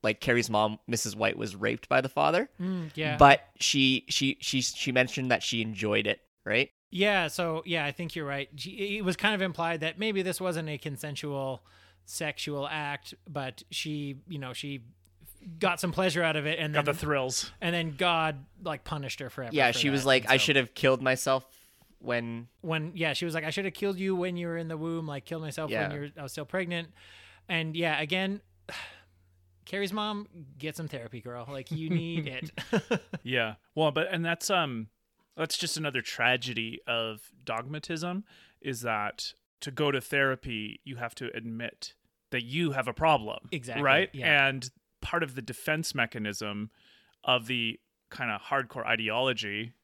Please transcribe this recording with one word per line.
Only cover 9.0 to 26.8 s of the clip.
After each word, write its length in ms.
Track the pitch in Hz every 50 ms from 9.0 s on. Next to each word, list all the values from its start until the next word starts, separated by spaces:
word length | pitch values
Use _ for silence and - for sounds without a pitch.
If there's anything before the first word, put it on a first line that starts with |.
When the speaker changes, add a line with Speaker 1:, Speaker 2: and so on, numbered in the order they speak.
| 202
Speaker 2:
was 100 | 185 180
kind 180 | - - 214 214
of 80 | 190 190
implied 380 | 185 156 - 170 165 170 156
that 180 | 156 160 156 175
maybe 240 | 214 220 202 196 180
this 180 | 185 175 -
wasn't 280 | 185 180 165 160 165 156
a 100 | 151 139
consensual 840 | - 156 139 - - 151 143 - - 147 139 135 135 135 131 - _ - - - - - _ _ _
sexual 600 | - - - 165 151 147 - - 156 147 143 139
act, 460 | 143 156 156 147 143 143 - - - - _ _ -
but 320 | 143 143 131 131 123 - - _
she, 480 | - - - 156 151 147 143 143 135 135 -
you 120 | - 170 143
know, 140 | 135 127 123
she 280 | - - 143 139 131 113 120 - _ _ _ _ _ - - - - - 190 160 160
got 200 | 196 185 175 -
some 120 | - 175
pleasure 320 | 156 - 190 185 147 175 170
out 120 | 160 156
of 100 | 151 143
it, 100 | 151 165 -
and 140 | 160 151 151
Speaker 3:
Got 120 | 151 143
Speaker 2:
then 80 | 143 147
Speaker 3:
the 40 | 175
thrills. 520 | - 151 147 139 131 131 123 - - - - -
Speaker 2:
and 120 | - 170 170
then 200 | 170 165 160 147
God, 480 | 135 180 175 170 165 160 156 147 135 139 _ _ - 185
like, 200 | 170 151 131 -
punished 360 | - 165 147 139 131 - -
her 100 | 143 123
forever 220 | - - 127 117 151
Speaker 1:
Yeah, 180 | 147 135 120
Speaker 2:
for 60 | 117 -
Speaker 1:
she 100 | - 143
was 100 | 139 139 131
Speaker 2:
that, 40 |
Speaker 1:
like, 160 | 139 131 131 113
Speaker 2:
and 80 | 107 131
Speaker 1:
"I 40 |
Speaker 2:
so 40 | 131 -
Speaker 1:
should 120 | 156 143
have 180 | 139 123 - _
killed 280 | - - 135 131 123 135
myself 420 | 131 131 127 - 139 131 131 - _ - - - _ _ _ - _ _ _
when" 480 | - - 120 120 117 117 117 117 120 120 _ _
Speaker 2:
When, 320 | - 160 160 160 156 170 -
yeah, 180 | 160 165 156 139
she 120 | - 175
was 80 | 170 156
like, 80 | 165 151
"I 60 | 160
should 140 | 151 202 196
have 80 | 190 -
killed 240 | - 202 202 196 180
you 160 | 190 190 190
when 220 | 175 175 185 175
you 100 | 175 175
were 100 | 170 165
in 100 | 170 165 160
the 80 | 165
womb, 280 | 151 156 165 165 165 165
like, 180 | 151 143 135 -
killed 160 | - 170 160 160
myself 260 | 151 131 - 156 151
when 200 | - 110 104 -
Speaker 1:
Yeah. 20 | 98
Speaker 2:
you're, 160 | - 143 147 -
I 60 | 160 143
was 80 | 123
still 140 | - 156 147
pregnant." 440 | - - 185 185 170 175 170